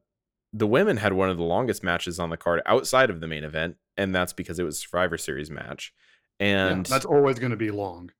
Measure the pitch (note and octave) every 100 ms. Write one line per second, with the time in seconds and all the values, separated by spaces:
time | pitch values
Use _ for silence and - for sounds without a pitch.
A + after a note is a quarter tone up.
0 | _ _ _ _ _ G#2+ G#2+ B2+ G#3 D#3+
1 | G#2 F#2 F#2+ F2 E2+ F2+ B2 G2+ F#2 E2+
2 | - F2 E2+ E2 - E2+ - A#2 - C3
3 | C3 F2 E2 D#2 D2+ D#2 E2+ - _ -
4 | G2 F#2 F2+ - F2+ E2+ F2 D2 - F2
5 | F2+ E2 - C#2 D2+ D2+ - - - _
6 | _ _ _ - G2+ G2 F#2+ F#2 F2+ C3
7 | C3 D3 C#3+ B2 B2 A2 A2 G2+ G2 F2
8 | F2+ -